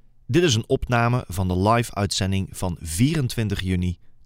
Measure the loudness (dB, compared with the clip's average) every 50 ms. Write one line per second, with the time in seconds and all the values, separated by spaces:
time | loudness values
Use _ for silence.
0 | -20 -20 -20 -14 -4 0 2 4 4 4 4 2 0 0 0 0 0 2 2 2
1 | 2 2 0 -2 -4 -4 -4 -2 0 0 2 2 4 4 4 2 2 -2 -2 -2
2 | -2 -2 0 -2 -2 0 0 -2 -2 -4 -6 -6 -4 -4 -4 -4 -6 -6 -2 0
3 | 0 0 0 0 -2 -2 -2 -2 -2 -2 -2 -4 -2 -2 0 0 0 -2 -4 -6
4 | -10 -20 -20 -20 -12